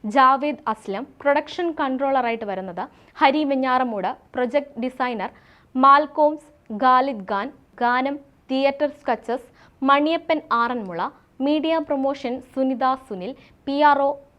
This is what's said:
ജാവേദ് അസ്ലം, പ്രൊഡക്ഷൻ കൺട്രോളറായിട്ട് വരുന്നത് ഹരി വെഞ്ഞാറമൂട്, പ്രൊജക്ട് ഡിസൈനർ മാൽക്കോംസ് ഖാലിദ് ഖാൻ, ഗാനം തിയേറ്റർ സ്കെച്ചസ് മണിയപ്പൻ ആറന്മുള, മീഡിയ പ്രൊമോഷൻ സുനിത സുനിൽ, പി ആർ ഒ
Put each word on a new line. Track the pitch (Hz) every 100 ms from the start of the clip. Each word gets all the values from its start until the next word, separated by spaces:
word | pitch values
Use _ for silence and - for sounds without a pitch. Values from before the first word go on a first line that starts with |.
| 214 233
ജാവേദ് | 262 269 294 - -
അസ്ലം, | 220 - 196 277 _
പ്രൊഡക്ഷൻ | 285 285 302 - 349 311
കൺട്രോളറായിട്ട് | 277 262 269 269 240 226 214
വരുന്നത് | 190 190 175 185 _ _ -
ഹരി | 277 269 302
വെഞ്ഞാറമൂട്, | 269 262 254 254 214 185 - _ -
പ്രൊജക്ട് | 247 285 285 254
ഡിസൈനർ | 247 254 247 226 190 - _ _ _ 254 269
മാൽക്കോംസ് | 277 294 302 302 302 - _ _ 214
ഖാലിദ് | 254 254 269 226 185
ഖാൻ, | 202 233 - _ -
ഗാനം | 240 247 269 285 - _ _
തിയേറ്റർ | 262 277 277 294 285
സ്കെച്ചസ് | - 226 220 254 - _ - _ 269
മണിയപ്പൻ | 277 294 330 330 311 - 233
ആറന്മുള, | 233 247 196 170 196 - _ _ 269
മീഡിയ | 302 320 320 302
പ്രൊമോഷൻ | 285 269 277 247 254 -
സുനിത | - 262 262 262 262 262
സുനിൽ, | 196 185 277 - _ -
പി | 277 294
ആർ | 277 277
ഒ | 285 -